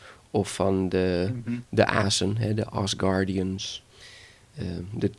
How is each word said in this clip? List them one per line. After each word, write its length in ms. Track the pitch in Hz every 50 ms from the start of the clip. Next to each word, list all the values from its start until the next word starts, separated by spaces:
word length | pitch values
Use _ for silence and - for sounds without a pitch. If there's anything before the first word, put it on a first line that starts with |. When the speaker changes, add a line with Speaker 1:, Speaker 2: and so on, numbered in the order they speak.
| - - - - - -
Speaker 1:
of 220 | - 107 95 - -
van 360 | - 92 98 98 95 95 90
de, 420 | 95 92 92 92 90 87 90 104 127 120 117
Speaker 2:
Mhm. 120 | 117 120 120 123 -
Speaker 1:
de 160 | 110 107 -
Azen, 520 | - - 110 98 101 - - 98 98 104
hè, 160 | 113 107 107 107
de 120 | 110 107
Asgardians. 1160 | - - 101 98 98 - - 98 95 95 95 95 95 92 95 92 95 95 95 - - - - - - - - - - - - - - - - - - -
Eh, 100 | - 90 90 87 87 87 98
dit, 220 | 110 - - 98 -